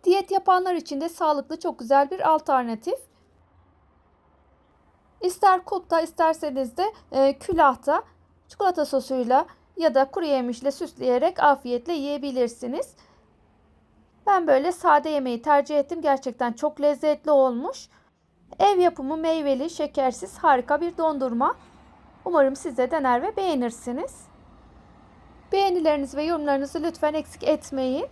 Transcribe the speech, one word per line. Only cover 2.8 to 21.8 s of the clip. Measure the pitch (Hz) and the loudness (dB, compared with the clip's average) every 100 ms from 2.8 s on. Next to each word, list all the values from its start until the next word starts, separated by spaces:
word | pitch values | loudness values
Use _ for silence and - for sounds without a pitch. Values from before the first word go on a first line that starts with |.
| 330 523 - _ _ _ _ _ _ _ _ _ _ _ _ _ _ _ _ _ _ _ _ _ | -6 -6 -8 _ _ _ _ _ _ _ _ _ _ _ _ _ _ _ _ _ _ _ _ _
İster | 359 359 403 370 359 | -4 2 4 4 0
kulpta, | 381 359 330 | -8 -2 -2
isterseniz | 330 - 320 320 302 262 254 233 | -2 0 0 0 -4 -4 -6 -4
de, | 392 427 _ | -4 -4 _
e, | 269 269 277 | 2 2 2
külahta | - 339 285 - - 330 - _ _ _ _ | -4 4 4 2 0 -2 -2 _ _ _ _
çikolata | - 392 359 294 | -2 -2 0 -2
sosuyla | 269 - 262 240 254 349 - _ - | -2 -2 -4 2 2 0 -10 _ -2
ya | 320 262 | 2 2
da | 269 | 0
kuru | 392 330 | -2 -2
yemişle | 269 240 240 269 | -2 -2 -4 -4
süsleyerek | 277 339 - 254 247 311 359 | -4 -10 -4 0 2 0 2
afiyetle | 294 277 247 240 240 | 4 4 0 -6 -4
yiyebilirsiniz. | 339 277 285 277 254 240 233 247 294 - _ _ _ _ _ _ _ _ _ _ _ _ _ - | -6 -4 -4 -4 -2 -2 -4 -8 -8 -8 _ _ _ _ _ _ _ _ _ _ _ _ _ 0
Ben | 392 320 | 2 4
böyle | 269 311 | 2 2
sade | 359 359 294 311 | -2 2 2 2
yemeği | 302 254 233 | -4 -4 -6
tercih | 262 285 285 294 | 2 2 2 -2
ettim. | 285 349 | -2 -4
Gerçekten | 302 269 269 226 240 | 0 0 -2 -4 -6
çok | 233 294 302 | -2 -6 0
lezzetli | 294 285 311 302 302 | 0 0 0 -2 2
olmuş. | 285 262 240 320 539 - _ _ _ _ _ _ - | 4 4 0 -6 -10 -16 _ _ _ _ _ _ 0
Ev | 392 381 | 2 4
yapımı, | 359 339 262 320 | 2 0 -8 -4
meyveli, | 320 320 285 262 311 | -2 0 0 -2 -2
şekersiz | 330 - - 262 254 381 - | -6 -6 0 -2 -2 -14 -2
harika | 330 262 247 294 | 2 2 2 -2
bir | 339 - | -2 -2
dondurma. | 320 285 254 233 285 494 - - | -2 -2 -4 0 -2 -2 -12 -20